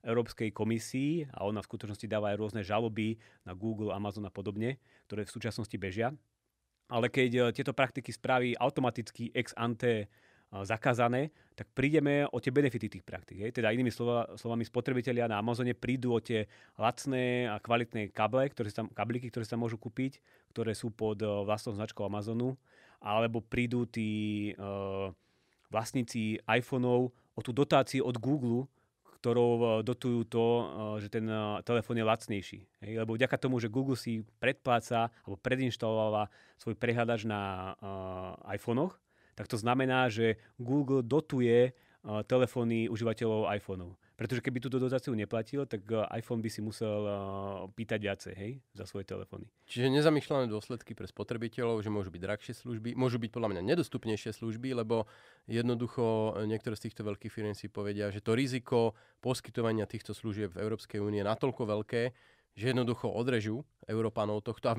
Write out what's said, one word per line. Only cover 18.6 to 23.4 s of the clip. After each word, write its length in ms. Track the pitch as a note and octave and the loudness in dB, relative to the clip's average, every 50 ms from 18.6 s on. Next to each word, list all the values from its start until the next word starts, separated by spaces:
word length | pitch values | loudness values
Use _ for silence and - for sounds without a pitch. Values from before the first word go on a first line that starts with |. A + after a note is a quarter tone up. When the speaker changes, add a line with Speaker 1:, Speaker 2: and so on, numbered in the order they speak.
| A#2 G#2 - | -6 -4 -4
Speaker 1:
sa 80 | - A2+ | -6 -6
tam, 80 | G2+ | -6
kablíky, 400 | - - G#2 A2+ A#2+ B2 B2+ A#2+ | -4 -4 -2 -2 -2 -4 -4 -6
ktoré 160 | - B2 A2+ | -6 -6 -6
sa 80 | G#2+ A#2+ | -4 -2
môžu 240 | A#2 A#2 A2+ A#2 A2 | -2 -2 -2 -4 -6
kúpiť, 400 | - A#2+ A2 - C3 C3+ C3+ - _ _ _ _ _ _ | -8 -8 -4 -4 -4 -4 -6 -10 _ _ _ _ _ _
ktoré 240 | _ - A2+ A2+ G#2 | _ -4 -2 -2 -2
sú 160 | - - A#2+ | -2 -4 -8
pod, 320 | G#2+ - A2 G#2+ G#2+ G2+ G#2+ | -4 -2 -2 -2 0 0 0
eh, 40 | |
vlastnou 520 | G#2+ G#2 G2+ G2+ G#2 G#2+ G#2+ - A#2+ G#2 G2+ | 0 0 0 0 0 -2 -2 -2 -4 -4 -4
značkou 240 | G#2+ - - - G#2 | -6 -6 -6 -6 -4
Amazonu, 520 | G2 G2+ G#2 G2+ A2 A2+ A#2 A#2+ B2+ C3 - _ _ _ _ - - - _ - | -4 -4 -4 -4 -4 -2 -2 -2 -2 -4 -6 _ _ _ _ -20 -20 -20 _ -4
alebo 400 | G#2 G#2 A2 A#2 A#2 A2+ A#2 | 0 2 2 2 2 0 -2